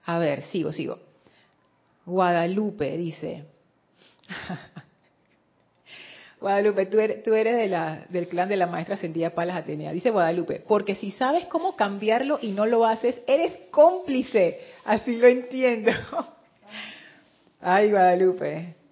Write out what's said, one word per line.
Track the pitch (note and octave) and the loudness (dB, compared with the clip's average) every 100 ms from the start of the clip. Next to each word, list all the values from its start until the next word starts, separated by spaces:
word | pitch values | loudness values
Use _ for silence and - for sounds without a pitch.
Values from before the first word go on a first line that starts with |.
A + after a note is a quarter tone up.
| - | -4
A | E3+ | -2
ver, | E3 C#3+ | -2 -4
sigo, | - F3 D3+ | -6 -6 -4
sigo. | D3+ - - _ _ _ _ _ _ _ _ _ _ - | -6 -8 -10 _ _ _ _ _ _ _ _ _ _ -6
Guadalupe | F#3 F3+ F3 E3+ F#3+ G#3+ - C#3+ D#3 | 0 2 2 0 0 -4 -4 -4 -4
dice. | E3+ D#3 D3+ E3 D3 _ _ _ _ _ _ _ _ | -6 -8 -10 -10 -16 _ _ _ _ _ _ _ _
<laughs> | - - E3 - - - _ _ _ _ _ _ _ _ _ _ - - - - _ | -14 -12 -12 -14 -20 -20 _ _ _ _ _ _ _ _ _ _ -20 -20 -20 -20 _
Guadalupe, | G3 G3+ G#3 G3 F#3+ | 0 2 2 2 2
tú | G#3+ | 2
eres, | G#3+ - | 0 -2
tú | - | 0
eres | A3 A3 A#3+ | 2 2 0
de | G#3 | 0
la, | F3+ D#3+ D#3 - | -2 -4 -8 -6
del | F3+ F3 | -6 -4
clan | F3 F#3 | -2 -2
de | G3+ | 0
la | F3 | 0
maestra | F3 F3 G3 | -2 -6 -6
ascendida | E3+ D#3+ E3 | -6 -4 -4
Palas | E3 E3+ F3+ | -2 -4 -6
Atenea. | C#3 D3+ D3+ | -8 -8 -6
Dice | E3 A#3+ | -2 0
Guadalupe, | G#3+ E3 F3 E3 - - | 2 2 0 -4 -6 0
"Porque | G#3 G#3 | 0 0
si | G3 G3+ | -6 -8
sabes | - C4 D#4+ F4 | -4 0 0 -2
cómo | E4 F#4 F#4 | -4 -4 -2
cambiarlo | G3+ G3+ G#3+ A3+ C#4 D4+ | -4 -2 0 0 0 -4
y | A3+ | -4
no | G3 A3 | -2 2
lo | A#3 A3+ | 4 2
haces, | A3 A#3+ B3+ - | 2 -2 -4 0
eres | C#4 E4 - - | 0 0 -4 -4
cómplice". | - D#4+ F#4 F#4 C4 - A3 F3 - - - | 6 6 6 -2 -2 0 2 2 0 -16 -16
Así | - G#3 C4 A#3 | -2 -2 -2 6
lo | B3 | 6
entiendo. | B3 B3 C4 B3+ A3+ G#3+ - - E4 - _ _ _ - - | 6 -2 -2 0 2 0 -2 -6 -8 -8 _ _ _ -20 -16
<laughs> | - - - - _ _ _ _ | -14 -16 -20 -20 _ _ _ _
Ay, | F3 F#3+ G#3+ | 0 4 4
Guadalupe. | G3+ F3+ F3+ F#3 F3+ D3 D#3 F3 D#3+ _ | 6 6 6 2 2 -4 -6 -10 -16 _